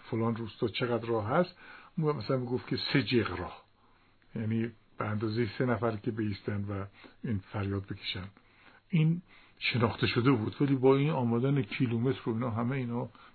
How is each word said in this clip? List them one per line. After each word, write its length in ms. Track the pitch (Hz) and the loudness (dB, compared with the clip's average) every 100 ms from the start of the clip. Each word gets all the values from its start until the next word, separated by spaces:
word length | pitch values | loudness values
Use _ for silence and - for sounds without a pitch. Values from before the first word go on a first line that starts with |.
فلان 340 | - 113 113 113 | -6 -2 0 -2
روستا 320 | 113 - 117 | -6 -4 -4
چقدر 400 | - 123 117 117 | -2 -2 -2 0
راه 200 | 113 101 | -2 2
هست، 280 | 147 180 - - - - - | 2 0 -4 -20 -20 -10 -2
ما 160 | 151 | 0
مثلاً 240 | 147 104 131 | 0 0 -2
می‌گفت 300 | 123 123 - | 0 -4 -2
که 100 | 127 - | -4 2
سه 100 | 143 | 2
جیغ 360 | 107 120 92 90 | 4 2 2 -2
راه، 240 | 85 - - _ _ _ _ _ _ - | -8 -12 -20 _ _ _ _ _ _ -6
یعنی 360 | 110 113 117 - _ - | -2 0 -2 -6 _ -6
به 80 | 107 | -4
اندازهٔ 420 | 104 110 107 117 - | -2 -2 0 -2 0
سه 80 | 127 | 0
نفر 320 | 113 117 107 | 2 0 -2
که 140 | 120 | -4
بایستن 520 | 110 107 104 - 104 | -2 -2 -4 -4 -4
و 220 | 101 101 98 - - - | -2 -4 -8 -12 -20 -10
این 180 | - 104 - | -4 -4 -4
فریاد 340 | 110 98 98 98 | -6 -4 -4 -6
بکشن. 380 | 98 - 101 92 - _ _ - - _ | -10 -8 -8 -10 -16 _ _ -20 -20 _
این 320 | 170 156 175 - - - - | 2 4 2 -4 -20 -20 -6
شناخته 480 | - 127 113 - 113 | -2 2 2 2 0
شده 240 | - 120 | 2 4
بود، 300 | 127 107 104 | 4 2 0
ولی 140 | 143 135 | 2 4
با 200 | 131 135 | 6 6
این 140 | 147 | 4
آمدن 520 | 151 120 117 131 143 | 2 2 2 2 2
کیلومتر 680 | 127 - 131 117 123 - - | 0 0 0 2 0 -2 -2
و 40 | |
اینا، 180 | 113 123 | -2 -2
همه 240 | 107 120 135 | -2 -2 -2
اینا 340 | 123 120 127 - - | -4 -4 -6 -12 -20